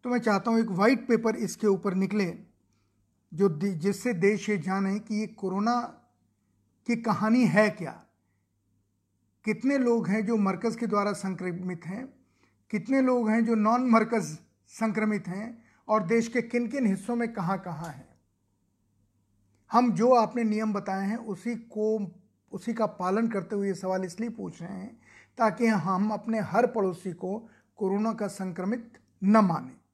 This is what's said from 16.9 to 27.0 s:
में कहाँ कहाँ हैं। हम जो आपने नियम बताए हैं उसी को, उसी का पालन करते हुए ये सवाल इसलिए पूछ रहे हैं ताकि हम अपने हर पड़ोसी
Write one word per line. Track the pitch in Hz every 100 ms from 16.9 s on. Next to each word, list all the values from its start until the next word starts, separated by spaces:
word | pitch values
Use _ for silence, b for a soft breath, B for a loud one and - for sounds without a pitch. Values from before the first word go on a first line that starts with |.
| 190 - 240
में | 233
कहाँ | 226 175 196
कहाँ | 180 156 170
हैं। | - - _ _ _ _ _ _ _ _ _ _ _ _ _ _ _ _
हम | 226 247
जो | 170 240
आपने | 247 220 240
नियम | 226 208 220
बताए | 202 196 190 196
हैं | 226
उसी | 226 185 233 233
को, | - 214 214 220 190 - _ _ _
उसी | 196 -
का | 226 214
पालन | - 185 202 233
करते | 214 165 208
हुए | 196
ये |
सवाल | 185 190 185 185
इसलिए | 175 233
पूछ | 226 185 -
रहे | 170
हैं | 196 196 - b b b -
ताकि | 226 - 233
हम | 208 156 185 214
अपने | 214 - 220
हर | 180 196 247
पड़ोसी | 233 190 170